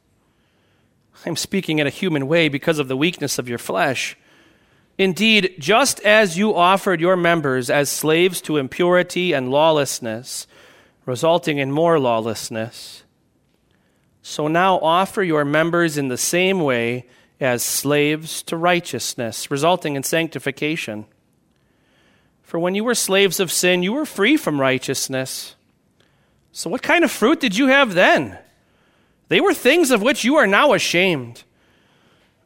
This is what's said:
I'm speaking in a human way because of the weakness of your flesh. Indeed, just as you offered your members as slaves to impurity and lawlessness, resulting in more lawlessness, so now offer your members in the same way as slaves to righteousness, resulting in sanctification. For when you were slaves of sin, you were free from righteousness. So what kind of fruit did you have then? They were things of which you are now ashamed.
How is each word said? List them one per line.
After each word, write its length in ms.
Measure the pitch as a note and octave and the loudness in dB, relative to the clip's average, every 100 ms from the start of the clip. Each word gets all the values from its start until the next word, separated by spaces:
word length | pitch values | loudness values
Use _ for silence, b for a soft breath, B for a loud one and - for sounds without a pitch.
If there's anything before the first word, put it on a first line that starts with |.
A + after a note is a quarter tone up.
| _ _ _ _ _ _ _ _ _ _ _ _ | _ _ _ _ _ _ _ _ _ _ _ _
I'm 120 | - D#3+ | -8 -8
speaking 420 | - G3 F3 D#3 | -4 -4 -2 -2
in 80 | C#3+ | -2
a 40 | |
human 380 | - F#3+ D3+ C3+ | -2 -2 -2 0
way 200 | E3 D#3+ | 2 2
because 300 | C#3 - D#3 | 0 -2 -2
of 100 | C3 | -2
the 80 | C3 | 0
weakness 420 | E3 E3+ C#3+ - | 0 -2 -4 -4
of 100 | B2 | -6
your 100 | A#2+ | -8
flesh. 580 | - F#3+ D#3+ B2 - - b b b b b b b - | -4 -2 0 -2 -6 -10 b b b b b b b -2
Indeed, 560 | F#3+ E3+ A3 G#3+ F#3 - | -2 2 4 4 2 -4
just 420 | C#3 A3 C#4 - | 0 2 2 0
as 360 | A3+ G#3+ G#3 D#3+ | 2 4 4 2
you 180 | G#3+ | 0
offered 460 | E3+ F3 F#3+ G3+ F3 | 4 4 4 0 0
your 160 | E3+ F#3 | 2 2
members 540 | E3+ E3+ C#3+ B2+ B2 | 2 2 0 -2 0
as 180 | C#3+ C#3 | 0 0
slaves 520 | - D3 D#3+ F3+ F3 | -2 0 2 2 0
to 140 | - D3+ | -4 -2
impurity 760 | C3 - F3 F3+ F3+ F3+ F3+ | -2 -2 2 2 2 -2 -2
and 180 | D3 B2+ | -2 0
lawlessness, 960 | C#3 D#3+ D#3 C#3 - A#2 A2 C3+ - - b b b b b - | 2 4 2 0 -4 -6 -8 -10 -14 -14 b b b b b -8
resulting 520 | B2 D#3+ E3+ E3+ C#3+ | -2 2 2 0 -2
in 140 | C3+ | -2
more 260 | C#3+ E3+ E3 | 0 2 4
lawlessness, 1080 | C3 A2+ A2+ G#2+ - A2+ A2+ - - - _ _ _ _ _ _ _ _ _ _ _ _ | 2 0 -2 -6 -8 -8 -8 -12 -20 -20 _ _ _ _ _ _ _ _ _ _ _ _
so 260 | - - D3+ | -14 -6 -2
now 320 | E3 F#3+ F#3 | 2 2 2
offer 420 | D3+ E3+ F#3+ - | 2 0 0 -2
your 220 | F#3+ D3+ | 0 0
members 520 | C#3+ D3+ E3 E3+ E3+ D3 | 0 0 0 0 0 -2
in 120 | C#3 | -4
the 100 | B2 | -4
same 420 | - E3+ F#3 F#3+ | -2 0 0 0
way 460 | D3 B2 A#2 B2 - b b b | 0 0 -2 -4 -10 b b b
as 220 | C3+ A#2+ | -2 0
slaves 800 | - - C3+ D3 D3 D#3 D#3+ - | -2 -4 0 0 0 -2 -6 -12
to 140 | - E3+ | -8 -2
righteousness, 920 | F3 F3 E3+ A#2+ - - A#2 G#2+ - | 0 0 -2 -8 -8 -6 -8 -8 -6
resulting 460 | C#3+ D#3 F3+ D#3+ C#3 | 0 2 0 -2 -4
in 60 | |
sanctification. 1040 | C3 E3 E3 C#3+ C#3 - D3+ D#3+ - G#2+ G#2+ _ _ _ _ _ _ _ _ _ _ _ _ _ | -2 -2 -2 -4 -8 -6 -6 -6 -8 -10 -12 _ _ _ _ _ _ _ _ _ _ _ _ _
For 160 | _ E3+ | _ -4
when 160 | F3 | -2
you 100 | G3 | -2
were 100 | A3+ | -2
slaves 460 | A#3 - F#3+ G3 E3+ | -2 0 2 2 2
of 120 | F3+ | -2
sin, 300 | - F3+ F3+ | 0 2 2
you 100 | F3+ | 0
were 120 | B3+ | -2
free 320 | D4+ - G3+ D4+ | -6 0 2 2
from 240 | - D3 | 0 0
righteousness. 920 | C3+ C3 - C3+ - C3 C3 - - - _ _ _ _ _ _ _ _ _ | 0 0 -2 -6 -4 -6 -6 -10 -14 -20 _ _ _ _ _ _ _ _ _
So 180 | - - | -12 -8
what 140 | A3 | -6
kind 220 | - E4+ | 0 2
of 60 | D4+ | 2
fruit 280 | - A3 E4 | 2 2 2
did 160 | B3 F#3+ | 0 2
you 120 | C4+ | 4
have 260 | C4+ C4 | 4 4
then? 440 | F3 A3 E4+ A#2+ F2 - _ _ _ _ _ _ _ _ | 4 4 4 0 -10 -20 _ _ _ _ _ _ _ _
They 120 | F3 | 2
were 140 | F#4+ | 2
things 360 | D#4 A#3+ E4 D4 | 2 2 2 4
of 120 | A#3+ | 2
which 220 | G#3 A#3+ | 0 0
you 120 | A3+ D4+ | 2 2
are 100 | A3 | 4
now 260 | G3 C#4+ | 4 4
ashamed. 720 | F#3+ - E3+ F#3+ D#3 A#2 A#2 _ _ _ _ _ _ _ _ _ _ | 2 0 0 2 0 -6 -16 _ _ _ _ _ _ _ _ _ _